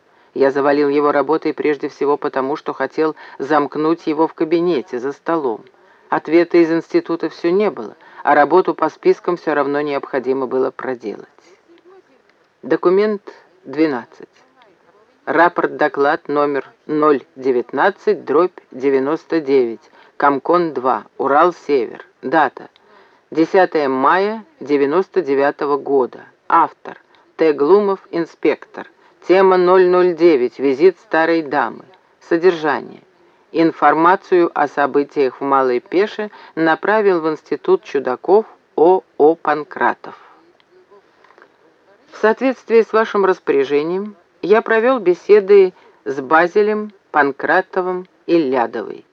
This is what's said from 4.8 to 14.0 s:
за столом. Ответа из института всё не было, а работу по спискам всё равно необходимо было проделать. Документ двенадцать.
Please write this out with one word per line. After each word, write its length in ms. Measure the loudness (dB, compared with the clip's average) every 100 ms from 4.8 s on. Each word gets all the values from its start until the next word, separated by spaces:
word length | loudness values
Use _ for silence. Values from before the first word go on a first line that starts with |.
| -4 -8
за 140 | -8
столом. 520 | -8 -4 -4 -4 -6 -12 _ _ _ -6
Ответа 460 | -6 0 0 2 2
из 120 | 2
института 600 | 0 -2 -4 -2 -6 -8
всё 200 | -6 -2
не 200 | 0 -2
было, 260 | -4 -14 -16 -20 -8
а 120 | 0
работу 400 | 2 4 2 2
по 160 | -2 -4
спискам 480 | -2 0 0 -2 -6
всё 160 | -4
равно 260 | -2 -2 -2
необходимо 640 | -4 -6 -6 -6 -4 -4 -4
было 240 | -4 -4
проделать. 560 | -6 -10 -8 -10 -12 -16 _ _ _ _ _ _ -20 _ _ _ _ _ _
Документ 600 | -6 -2 2 2 0 -4 -10 -20 _ _
двенадцать. 640 | -14 -2 -2 -2